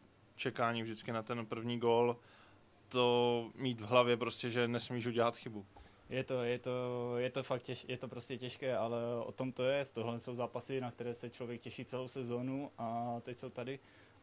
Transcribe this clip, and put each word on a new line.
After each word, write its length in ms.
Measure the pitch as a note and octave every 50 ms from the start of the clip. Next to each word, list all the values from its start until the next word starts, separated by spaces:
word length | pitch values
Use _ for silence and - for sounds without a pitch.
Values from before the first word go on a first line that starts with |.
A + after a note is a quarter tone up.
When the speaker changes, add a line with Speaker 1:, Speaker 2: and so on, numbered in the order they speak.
| - - - _ - - -
Speaker 1:
čekání 480 | - - C3 A2+ - B2 A#2 A#2 A#2 A2+
vždycky 300 | A2+ A2 G#2+ - - A#2
na 100 | A2+ A2
ten 240 | - B2 A#2+ A2+
první 320 | A2 A#2 A#2 A2+ A#2+ A#2+ A#2+
gól, 380 | A#2 A#2 A#2 A#2 A#2+ A#2+ A#2 - - - - - - - - - - - - - - -
to 640 | - B2+ B2 B2 A#2+ A#2+ A#2+ A#2+ A#2+ A#2+ A#2 A2 -
mít 260 | - C3 B2+ B2 A2+
v 40 | G#2+
hlavě 320 | G#2 B2 B2 B2 A#2+ A#2+
prostě, 340 | A2+ A#2+ A#2 A2+ - - B2
že 180 | A2+ B2 A#2+ A#2
nesmíš 380 | A#2+ A#2+ - - B2 B2 A2+
udělat 300 | A#2+ A2+ A#2 A#2 A#2 A2+
chybu? 300 | - - B2 A2 G#2 F#2+ - - - - - - - - -
Speaker 2:
Je 160 | A#2+ B2+ C3
to, 180 | - C3+ B2+ A#2+
je 160 | A#2+ B2 B2
to, 560 | - B2+ B2 B2 B2 B2 B2 B2 A#2+ B2 A#2+ A#2+
je 120 | B2 B2+
to 120 | - C#3 B2
fakt 200 | - C3+ B2 -
těž-, 220 | - B2+ - - -
je 80 | B2+
to 120 | B2 - A#2+
prostě 300 | G#2 B2 A#2 - C3+ A#2
těžké, 380 | B2+ B2 - - - C3 B2
ale 200 | G#2+ G#2+ A#2 A#2+ A#2 A#2 A#2+ A#2+ A#2 A2+
o 80 | - -
tom 200 | - C3 C3 B2
to 100 | - B2+
je. 220 | C3 C#3 C#3+ C#3
Tohle 360 | C3+ - A#2 A2 A#2 A#2 A#2
jsou 140 | - - B2
zápasy, 460 | A#2+ B2 A2+ - B2 - - C3+ C3+
na 100 | B2+ C#3
které 240 | - - A#2+ A#2+ A#2
se 160 | - - A#2+
člověk 300 | - - B2+ A#2 A#2+ A#2
těší 240 | - A#2 A2+ - B2+
celou 240 | - - B2 C3 B2+
sezónu 600 | - C#3 B2+ A#2 A#2+ A#2+ B2 C3 C3 C#3 C#3+ C3+ - -
a 380 | A#2 A2+ A#2 A#2 A#2+ A#2+ A#2 A#2
teď 180 | A#2 - A#2+ -
jsou 120 | - B2+
tady 280 | - - A#2+ B2 C#3 C#3 - - - - - - - -